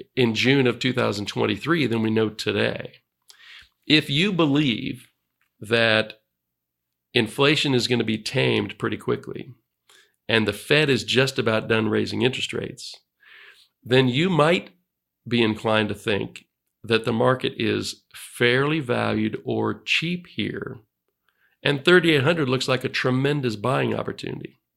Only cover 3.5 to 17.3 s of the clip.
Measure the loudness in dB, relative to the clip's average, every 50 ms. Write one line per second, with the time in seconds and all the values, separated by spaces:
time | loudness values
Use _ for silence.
3.5 | -20 -20 -20 _ _ _ _ 2 2 2 2 2 0 0 0 0 2 2 2 4
4.5 | 4 2 2 2 0 -2 -4 -8 -8 -10 -14 _ _ _ _ _ _ _ _ _
5.5 | _ _ -4 0 2 4 4 4 4 2 2 0 -6 -20 _ _ _ _ _ _
6.5 | _ _ _ _ _ _ _ _ _ _ _ _ 0 0 0 0 0 0 2 2
7.5 | 2 2 0 0 0 0 0 0 -2 -2 0 -2 -4 -4 -6 -4 -2 0 0 0
8.5 | 0 0 -2 -4 -6 -6 -6 -6 -6 -6 -4 -4 -4 -4 -6 -10 -12 -12 -14 -16
9.5 | -20 _ _ _ _ _ _ _ _ _ _ _ _ _ _ 0 0 0 2 0
10.5 | -2 -4 -2 2 2 2 4 2 0 0 -2 0 0 2 2 2 0 -2 -2 0
11.5 | -2 -2 0 0 0 0 0 0 0 0 -2 -2 -2 0 0 0 0 -2 -6 -6
12.5 | -6 -6 -8 -8 -10 -14 -16 -16 -18 -20 _ _ _ _ _ -20 -20 -20 -20 -20
13.5 | -20 _ _ _ _ _ -2 2 4 4 4 4 2 2 0 2 2 4 4 4
14.5 | 2 0 -2 -6 -16 _ _ _ _ _ _ _ _ _ -6 -2 2 2 2 2
15.5 | 0 0 0 2 2 2 2 0 -2 -4 -2 -2 -2 0 -2 -4 -10 -16 -20 _
16.5 | _ _ _ _ _ _ -2 0 0 0 2 0 0 2 2 2